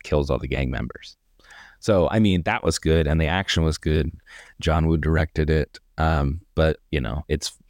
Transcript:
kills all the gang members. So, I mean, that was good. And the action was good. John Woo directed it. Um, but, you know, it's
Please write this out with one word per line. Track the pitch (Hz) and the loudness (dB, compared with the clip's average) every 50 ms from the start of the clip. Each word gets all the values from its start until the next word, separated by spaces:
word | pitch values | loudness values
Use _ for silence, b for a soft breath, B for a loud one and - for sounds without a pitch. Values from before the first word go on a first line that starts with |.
kills | - - 78 76 71 67 | -6 -2 0 0 0 0
all | 67 62 | -2 -4
the | - | -2
gang | 65 65 65 69 64 | -4 -4 -4 -2 -4
members. | - - 60 - - - - - - _ _ _ _ B B B B B B B B B | -4 -6 -6 -8 -10 -14 -20 -20 -20 _ _ _ _ B B B B B B B B B
So, | - - 104 92 82 67 | -2 2 2 4 4 2
I | - 113 | 2 2
mean, | 107 101 92 87 | 2 4 2 2
that | 80 104 113 - | 0 0 -2 0
was | - - - - | 0 -2 -2 0
good. | - 80 80 82 78 | 0 2 2 2 2
And | 73 78 80 | 2 2 2
the | 80 | 2
action | 73 87 95 95 - - 87 | 2 0 -2 -2 0 0 2
was | 80 80 76 - | 2 2 0 -2
good. | - 80 78 80 69 80 - - B B B B B B B B | -2 0 0 0 0 -2 -6 -10 B B B B B B B B
John | - 82 78 80 80 | -2 0 0 2 2
Woo | 80 82 78 | 2 2 2
directed | 76 78 80 80 80 - - - 78 73 | 2 0 0 0 0 -2 -2 -2 0 2
it. | 78 78 69 - - - - _ _ | 2 0 0 -2 -6 -16 -20 _ _
Um, | - 78 80 80 73 71 69 73 85 - _ _ | -2 0 0 2 0 0 -2 -4 -6 -10 _ _
but, | 80 80 80 76 - _ _ | 0 0 0 0 -2 _ _
you | 80 71 | -6 -4
know, | 62 53 60 76 - - | -4 -4 -6 -8 -4 -4
it's | 76 73 - - - _ _ | -4 -4 -4 -10 -12 _ _